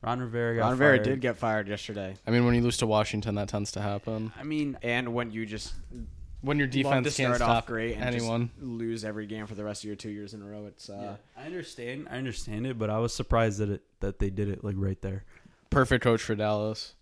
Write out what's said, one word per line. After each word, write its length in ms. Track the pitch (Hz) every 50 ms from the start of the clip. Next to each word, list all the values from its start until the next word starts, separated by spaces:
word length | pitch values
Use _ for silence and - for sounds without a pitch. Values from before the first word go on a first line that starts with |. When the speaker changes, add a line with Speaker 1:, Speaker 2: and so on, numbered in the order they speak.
| -
Speaker 1:
Ron 180 | 113 120 123
Rivera 340 | 127 120 110 120 120 117 117
got 60 | 117 110
Speaker 2:
Ron 60 | 113 127
Rivera 240 | 127 139 147 139 123
Speaker 1:
fired. 40 | 107
Speaker 2:
did 180 | 120 135 135 123
get 140 | 123 117 -
fired 280 | - 113 110 107 104
yesterday. 480 | 98 104 101 - - 110 101 98 95 95 - _
Speaker 3:
I 40 | -
mean, 140 | 113 120 120
when 100 | 120 120
you 60 | 120
lose 160 | 120 120 117 -
to 80 | -
Washington, 500 | 110 107 107 107 - - 107 98 110 101
that 120 | 104 104 101
tends 240 | - 104 101 - -
to 80 | -
happen. 520 | 104 104 101 101 - - 113 110 110 110 110 110
Speaker 1:
I 40 | 127
mean, 320 | 147 156 151 147 143 131 - -
Speaker 2:
And 320 | 120 120 120 127 120 117
when 160 | 123 120 117
you 160 | 107 110 113
just 260 | 104 107 107 - - - - - - - - - - - - - - - - -
Speaker 3:
When 160 | 135 147 147
your 80 | 143
Speaker 2:
love 60 | 131 127
Speaker 3:
defense 420 | 135 131 139 139 131 123 147 139
Speaker 2:
to 60 | - 135
Speaker 3:
can't 120 | 127 123
Speaker 2:
start 140 | 120 120 113
off 60 | 117 117 110
Speaker 3:
stop 20 |
Speaker 2:
great 280 | - 120 113 113 117 117
and 100 | 104 123
Speaker 3:
anyone. 460 | 127 120 120 117 113 113 117 120 117 117
Speaker 2:
just 80 | - -
lose 380 | 127 117 117 117 113 113 113 104
every 200 | 110 107 107 107
game 200 | 104 107 110 107
for 80 | 101 107
the 100 | 101 104
rest 180 | 107 104 - -
of 40 |
your 100 | 104 104
two 140 | 101 - 110
years 240 | 104 104 104 101 107
in 80 | 107 101
a 20 |
row, 220 | 101 104 104 104
it's, 240 | 104 - _ - -
uh, 260 | 101 101 101 101 101 107 - _ _
Speaker 1:
Yeah, 60 | - 131
I 40 |
understand. 600 | 156 175 180 170 - - - 120 120 127 139 - -
I 80 | - 123
understand 480 | 135 131 113 - - - 104 104 117
it, 120 | 131 131 117
but 120 | 107 107
I 80 | 107 110
was 160 | 117 117 -
surprised 460 | - 123 - - 117 113 113 101 101
that 100 | 107 101
it, 120 | 101 - _ _ _ _
that 180 | - 104 98 -
they 100 | - 98
did 220 | 95 95 104 101
it, 120 | 98 - -
like, 120 | 104 101
right 240 | 95 98 98 95 -
there. 240 | - 98 95 98 - - - - _ - _ _ _ _
Speaker 3:
Perfect 340 | - 143 131 120 135 123 -
coach 160 | 127 113 113
for 140 | - - 113
Dallas. 600 | 104 107 107 107 104 107 107 110 - - - - _